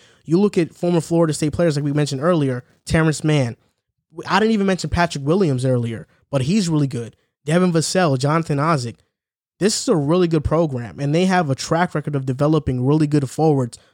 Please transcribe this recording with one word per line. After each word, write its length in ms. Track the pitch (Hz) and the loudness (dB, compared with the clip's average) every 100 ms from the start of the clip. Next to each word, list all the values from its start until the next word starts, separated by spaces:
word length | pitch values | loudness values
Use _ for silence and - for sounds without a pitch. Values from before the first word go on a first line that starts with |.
| _ _ - | _ _ 0
You 120 | 170 | 2
look 180 | 208 190 | 2 2
at 160 | 160 - | -2 -2
former 240 | 175 175 | 0 0
Florida 320 | - 165 165 | 2 2 2
State 200 | 147 151 | 0 -2
players 240 | 160 170 147 | 0 0 0
like 80 | 143 | -2
we 80 | |
mentioned 280 | 147 143 135 | 0 -2 0
earlier, 420 | 160 170 139 123 - _ - | 0 2 0 -2 -8 _ -2
Terrence 380 | 160 160 147 | 2 2 0
Mann. 320 | 156 151 120 117 _ _ _ _ _ 160 151 | 0 2 0 -6 _ _ _ _ _ -14 -2
I 120 | 185 | 0
didn't 120 | 220 | 2
even 160 | 214 196 | 2 0
mention 220 | 185 156 | -2 -2
Patrick 360 | 175 170 147 139 | 0 -2 -2 0
Williams 400 | 185 175 127 131 | 2 2 0 0
earlier, 400 | 123 117 113 - _ _ | 0 -2 -8 -14 _ _
but 120 | 139 | -2
he's 260 | 131 214 170 | 0 0 0
really 180 | 151 143 | 0 -2
good. 280 | 123 110 - _ _ - | -4 -10 -16 _ _ -2
Devin 260 | 170 185 | 2 2
Vassell, 480 | 165 - 185 170 135 | 0 0 0 0 0
Jonathan 400 | 143 160 160 143 | 0 0 -2 -2
Isaac. 380 | 156 151 117 - _ _ _ _ _ - | 0 -2 -4 -12 _ _ _ _ _ -4
This 220 | 196 - | -2 -2
is 60 | - | 0
a 80 | 175 | 0
really 320 | 143 180 175 | 2 2 2
good 160 | 160 | 0
program, 560 | - 156 165 127 113 - | 0 0 0 -4 -10 -6
and 160 | 143 160 | -2 0
they 100 | 190 | 2
have 240 | 180 151 | 2 0
a 60 | 131 | -2
track 400 | - 160 180 151 | -2 -2 -2 -4
record 200 | 151 143 | -4 -4
of 100 | 131 | -4
developing 600 | 127 147 156 139 127 127 | 0 2 2 0 -2 2
really 220 | 156 147 | 2 2
good 200 | 147 135 | 0 0
forwards. 500 | - 156 139 120 - _ | 0 2 2 -2 -8 _